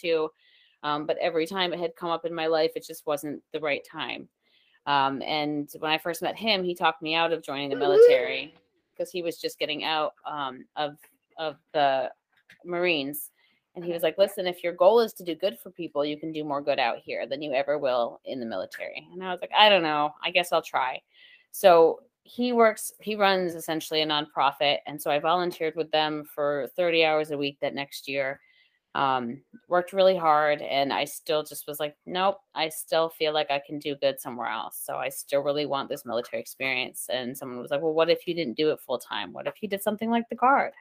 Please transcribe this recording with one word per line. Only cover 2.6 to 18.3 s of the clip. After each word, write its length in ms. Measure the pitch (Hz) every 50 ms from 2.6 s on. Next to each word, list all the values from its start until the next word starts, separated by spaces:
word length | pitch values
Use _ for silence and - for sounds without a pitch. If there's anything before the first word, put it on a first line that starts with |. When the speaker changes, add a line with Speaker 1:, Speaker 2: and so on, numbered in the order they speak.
| 160 165 165
Speaker 1:
it 100 | 156 -
just 200 | - 160 - -
wasn't 360 | 160 147 143 - 147 131 - - _ -
the 80 | 151
right 220 | 156 147 139 - - -
time. 380 | - 156 131 120 113 - - - _ _ _ _ _ _ _ _ _ _ _
Um, 360 | 143 143 139 135 135 135 127 -
and 480 | - 156 151 147 147 151 147 147 - - 156
when 120 | 156 156 156
I 60 | 156
first 220 | - 175 165 -
met 160 | 180 143 -
him, 260 | - 208 226 208 190 180
he 120 | 180 175
talked 260 | 180 180 160 - -
me 140 | 160 156 160
out 180 | 165 165 165 165
of 100 | 160 -
joining 280 | - 139 139 143 139
the 60 | 135
Speaker 2:
Woo-hoo! 120 | - - -
Speaker 1:
military 640 | 381 427 240 - - 131 127 127 131 135 139 - - _ _ _ _ _ _ _ _ -
'cause 120 | - -
he 120 | - 180 170
was 180 | 170 156 -
just 180 | - 156 - -
getting 260 | 156 147 151 147 98
out, 280 | 151 160 156 151 - - _ -
um, 400 | 151 151 147 139 131 127 131 - - _
of, 220 | - 151 147 147 - - - _ _ _ _ _ -
of 180 | 160 156 143 - _ _ -
the 400 | 156 143 139 135 131 127 - - _ _ _ _ _ _ _ - _ -
Marines. 640 | 175 175 175 180 180 165 147 139 139 147 - - - - _ _ _ _ _ _ _ _
And 80 | 180 170
he 80 | 175 170
was 80 | 165
Speaker 2:
Okay. 80 | 175 160
Speaker 1:
like, 100 | 156 -
"Listen, 280 | 196 208 - 208 180 180
if 160 | 175 180 -
your 80 | 170 170
goal 260 | 175 175 190 220 240
is 140 | 226 214 -
to 80 | - 185
do 120 | 170 160
good 200 | 156 185 202 226 -
for 100 | - 190
people, 340 | - - 165 156 - 143 147
you 120 | 151 151 151
can 140 | 160 160 160
do 100 | 151 151
more 180 | 151 139 143
good 200 | 143 147 139 135
out 180 | 127 117 123 -
here 280 | - - 120 87 107 -
than 120 | 135 143 156
you 100 | 127 127
ever 260 | 131 139 139 147 147
will 420 | 143 131 123 120 120 - - - _
in 160 | 92